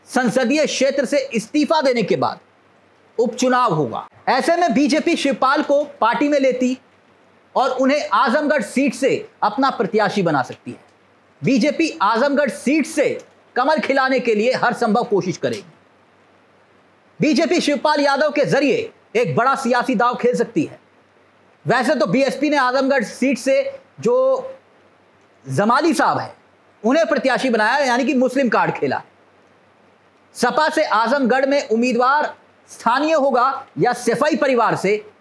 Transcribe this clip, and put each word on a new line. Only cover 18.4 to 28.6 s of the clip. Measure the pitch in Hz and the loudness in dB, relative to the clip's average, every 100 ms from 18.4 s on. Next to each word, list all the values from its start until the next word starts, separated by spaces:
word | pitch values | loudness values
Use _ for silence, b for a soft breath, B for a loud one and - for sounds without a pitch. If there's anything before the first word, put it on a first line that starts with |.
जरिए | 233 226 294 165 - - _ 208 | 0 2 2 0 -4 -12 _ -2
एक | 247 139 | -2 0
बड़ा | 247 | 0
सियासी | 269 233 247 240 | 0 0 0 0
दांव | 226 240 | 0 0
खेल | 240 240 220 | 0 0 0
सकती | 226 - | -2 -2
है। | 147 - _ _ _ _ _ _ _ _ 147 | -4 -8 _ _ _ _ _ _ _ _ -2
वैसे | 233 240 | 0 0
तो | 294 285 | 0 0
बीएसपी | 208 269 - 302 | 0 0 0 -2
ने | 294 | 0
आजमगढ़ | 254 262 269 269 | 0 0 0 0
सीट | 208 - 254 277 | -2 -2 -2 0
से | 262 269 269 - - - | 0 0 -2 -8 -18 -6
जो | 196 247 262 262 - - _ _ _ _ _ _ _ _ 135 | -2 2 2 0 -4 -16 _ _ _ _ _ _ _ _ -6
जमाली | 131 208 254 320 | -2 2 2 2
साहब | 277 226 135 | 2 0 0
हैं, | - - _ _ _ _ | -6 -12 _ _ _ _
उन्हें | 214 294 330 | 0 0 2
प्रत्याशी | 294 262 240 262 | 0 0 0 0
बनाया, | 226 214 269 | 0 2 0
यानी | 277 240 | 0 0
कि | 262 | 0
मुस्लिम | 269 254 269 254 | 2 0 0 0
कार्ड | 208 | 2